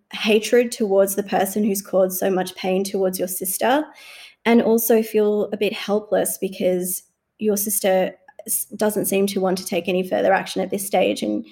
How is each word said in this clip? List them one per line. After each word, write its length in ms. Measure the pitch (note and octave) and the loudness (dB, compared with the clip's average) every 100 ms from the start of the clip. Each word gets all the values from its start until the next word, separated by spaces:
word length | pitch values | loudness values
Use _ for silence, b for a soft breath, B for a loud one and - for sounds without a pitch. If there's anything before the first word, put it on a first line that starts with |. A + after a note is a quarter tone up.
| _ | _
hatred 600 | - G#3+ A3 G#3+ A#3+ A#3+ | -4 2 2 2 0 0
towards 420 | - G#3 G3 G3 | 0 2 2 2
the 80 | G3+ | 0
person 400 | G3+ - G3 G#3+ | -2 -2 0 0
who's 200 | G3+ G3 | 0 -2
caused 360 | - F#3+ F#3+ F#3 | 0 2 2 0
so 120 | G3 | 0
much 240 | F#3 F#3 - | 0 -2 -4
pain 260 | F#3+ F#3 | -2 0
towards 360 | G3 G3 F#3 F#3 | 0 -2 -2 -2
your 100 | F3+ | -6
sister, 560 | - - - A#3 C#4+ D4+ B B B B B A3+ | -6 -6 -2 0 0 -2 B B B B B 2
and 160 | A#3 | 4
also 400 | A3 A3+ - A3+ | 4 2 4 2
feel 480 | A3 G#3+ G#3 G#3 G3 | 2 0 2 0 -2
a 60 | G3+ | -2
bit 160 | G3+ | -2
helpless 640 | A3 - G#3 G#3 F#3+ F3 - | -2 -2 -2 0 0 0 -4
because 640 | F#3+ G3 F#3 F3+ F3+ - - _ _ - | -6 -2 0 0 -2 -8 -12 _ _ -6
your 200 | G#3+ G3+ | -2 0
sister 560 | G#3+ - G3 F#3 F#3 - - - A3+ | -2 -2 2 2 0 -4 -20 -16 -8
s-, 180 | - - G3+ | -6 -6 -2
doesn't 300 | G#3+ G#3 - | -2 0 0
seem 200 | G3 G3 | 0 0
to 140 | G3 | 0
want 180 | F#3 F#3 | 0 -2
to 80 | - | -2
take 220 | F3 F#3 | -4 0
any 200 | F#3 F#3 | -2 0
further 240 | - F#3+ | 0 2
action 300 | F#3+ F3+ F#3 | 2 0 -4
at 80 | F#3+ | -4
this 160 | G3 - | -4 0
stage. 360 | F#3 G3 - | 2 2 0
And, 220 | - - - | -2 -4 -6